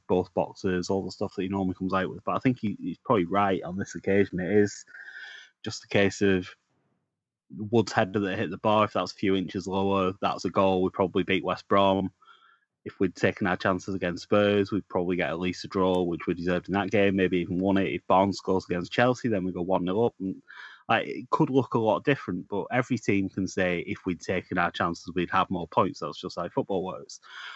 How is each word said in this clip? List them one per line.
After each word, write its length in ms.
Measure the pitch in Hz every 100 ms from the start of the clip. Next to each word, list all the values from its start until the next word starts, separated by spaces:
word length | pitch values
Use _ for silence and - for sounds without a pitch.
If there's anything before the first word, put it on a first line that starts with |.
| -
both 240 | 90 90 -
boxes, 540 | 82 - 98 90 87
all 140 | 98
the 60 | 92
stuff 220 | - 101 -
that 60 |
he 40 | 92
normally 240 | 98 92
comes 200 | 92 92
out 160 | 95 90
with. 140 | -
But 120 | - 92
I 40 |
think 200 | 135 123
he, 180 | 107 117
he's 200 | - -
probably 260 | - 117 87
right 380 | 98 101 95
on 140 | - 92
this 180 | 95 87
occasion. 440 | - 98 98 90
It 120 | 87
is 340 | 104 104 - - - - - - - - _
just 200 | - - -
a 20 |
case 340 | 110 101 -
of 260 | 101 95 90 - _ _ _ _ _ _ _ _ _ 65
Wood's 340 | 104 113 110
header 260 | - 104 104
that 180 | 101 95
hit 120 | 127
the 60 | 92
bar. 280 | 113 107 104
If 80 |
that's 180 | 104 90
a 40 | -
few 200 | 98 95
inches 320 | 85 98 90
lower, 460 | 95 98 98 92 92
that's 240 | 98 - 98
a 40 |
goal. 340 | 95 95 92
We 60 | 92
probably 340 | - 95 95
beat 200 | 87 92
West 240 | 90 87 -
Brom. 440 | 101 98 95 98 - - - _ _ _ _
If 160 | - -
we'd 160 | 95 -
taken 300 | 107 - 98
our 120 | 90
chances 360 | 104 92 -
against 300 | 95 90 87
Spurs, 480 | - 104 104 101 98
we'd 160 | 101 -
probably 260 | 92 90 90
get 140 | 78
at 100 | 82
least 240 | 92 92 -
a 20 |
draw, 340 | 98 92 90
which 240 | 90 82 -
we 60 |
deserved 340 | 87 87 90 82
in 60 |
that 160 | 95 95
game, 240 | 104 101 98
maybe 220 | 92 90
even 200 | 87 90
won 180 | 95 95
it. 120 | 90
If 120 | 85 -
Barnes 300 | - 98 92
scores 280 | - 95 -
against 260 | 87 90
Chelsea, 360 | - 123 123 123
then 140 | 104
we 80 | 92
go 100 | 90
one 240 | 87 92 90
nil 200 | 95 117
up. 100 | -
And, 220 | 95 - - - - - -
like, 180 | 113 -
it 220 | 78 123
could 220 | - 156
look 240 | 131 123 123
a 40 |
lot 240 | 110 98
different, 440 | - 139 - 90 -
but 160 | 98 -
every 260 | 123 123 123
team 320 | - 101 95
can 180 | - 92
say, 320 | - 92 87 87
"If 140 | 98 -
we'd 120 | 87
taken 380 | - 92 - 90
our 140 | 85
chances, 420 | - 90 85 -
we'd 160 | 87 85
have 200 | 90 -
more 160 | 92 82
points." 320 | - 98 -
That's 200 | 73 73
just 180 | 90 -
how 100 | 87
football 340 | - - 95
works. 360 | 92 - - - - - -